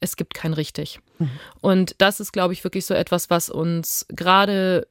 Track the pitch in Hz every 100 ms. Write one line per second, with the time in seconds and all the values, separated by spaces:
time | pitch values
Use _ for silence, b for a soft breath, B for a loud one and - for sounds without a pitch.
0 | 170 - 170 - 160 156 147 - 147 -
1 | _ B 151 139 B B 202 190 180 -
2 | 190 208 208 202 180 185 180 196 - 185
3 | - 175 - 170 - - 170 170 160 -
4 | - - 175 190 202 196 185 175 -